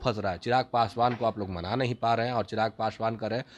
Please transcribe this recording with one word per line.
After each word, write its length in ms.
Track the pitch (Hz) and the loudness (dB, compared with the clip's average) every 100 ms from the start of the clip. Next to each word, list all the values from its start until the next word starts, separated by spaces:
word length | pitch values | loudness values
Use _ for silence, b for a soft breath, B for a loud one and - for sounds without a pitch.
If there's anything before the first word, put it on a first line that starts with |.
फंस 140 | 131 107 | 4 0
रहा 140 | 98 | -2
है। 60 | 87 | -2
चिराग 280 | 120 127 123 | 0 2 2
पासवान 420 | 120 110 117 123 117 | 2 2 4 2 4
को 100 | 117 | 0
आप 140 | 107 | 0
लोग 100 | 95 | -6
मना 260 | 87 87 123 | -4 -2 0
नहीं 200 | 123 123 | 0 0
पा 180 | 117 | 0
रहे 140 | 117 120 | 2 0
हैं 60 | |
और 120 | 120 101 | -2 -2
चिराग 260 | 110 113 - | 0 0 0
पासवान 360 | 110 - 113 110 | -4 -2 -4 -2
कह 120 | 107 | -4
रहे 120 | 117 | -4
हैं, 60 | - | -6